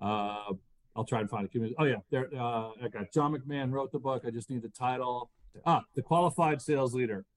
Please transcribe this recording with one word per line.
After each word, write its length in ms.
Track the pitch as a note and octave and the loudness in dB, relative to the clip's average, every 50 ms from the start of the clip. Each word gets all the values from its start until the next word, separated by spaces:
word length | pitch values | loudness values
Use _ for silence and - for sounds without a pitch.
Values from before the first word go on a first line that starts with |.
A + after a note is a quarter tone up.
Uh, 540 | G2 G2+ G#2+ G#2+ G#2 G#2 G#2 G#2 G#2 G2+ F#2+ F#2+ - _ _ _ _ _ _ | -2 0 0 0 0 -2 -4 -6 -6 -6 -6 -6 -8 _ _ _ _ _ _
I'll 80 | A2 A2 | -6 -2
try 140 | - B2 A2+ | 0 0 0
and 80 | G#2+ G2+ | 0 -2
find 160 | A#2 G#2 G2 | -2 -4 -4
it. 80 | - | -2
Give 80 | - A#2+ | -2 -2
me, 140 | A2+ A2+ B2 - | -2 -2 0 2
oh 60 | D#3 | 2
yeah, 120 | C#3 A#2+ G2+ - _ | 2 2 0 -2 _
there, 200 | C#3 B2+ C3 C3 C#3+ | -2 -2 -2 -2 -4
uh, 360 | B2+ A#2+ A#2+ A#2 A2+ A2 A2 A2 A2 | -4 -4 -2 -2 -2 -4 -6 -8 -8
I 60 | B2 A2 | -10 -8
got 220 | - A2 G2+ - | -6 -6 -8 0
John 220 | - D#3 C#3+ D3+ D3+ | 2 2 2 2 0
McMahon 340 | B2+ B2+ C#3+ C#3+ C#3 C3+ B2+ | -2 -4 -6 -4 -2 -2 0
wrote 220 | C3+ C#3 C3+ C3 | 0 -2 -2 -2
the 60 | - C#3+ | -4 -4
book. 240 | C3+ C3+ C3 A#2+ - | -2 -2 -2 -2 -2
I 40 | A#2+ | -4
just 180 | A2+ A#2 A2 - | -6 -6 -6 -4
need 140 | C3 A#2+ | -4 -4
the 80 | A2+ G#2+ | -6 -6
title. 600 | - - B2+ B2+ B2+ B2+ B2+ B2 B2 B2 A#2+ - _ _ - - - - - | -6 -2 -2 0 0 0 -2 -2 -4 -4 -6 -8 _ _ -20 -20 -20 -2 2
Ah, 180 | E3 E3 - - - _ | 4 4 4 2 -2 _
The 60 | C3+ | -6
Qualified 640 | - - E3 E3+ F3+ E3+ - - E3 D#3 D3+ C3+ | 0 4 4 6 6 4 4 4 4 4 4 2
Sales 320 | - - D3+ C3+ C3 B2 A#2+ | 2 2 2 4 4 2 2
Leader. 320 | B2+ B2 A2 G#2 F#2+ - - _ | 0 0 0 0 -4 -6 -10 _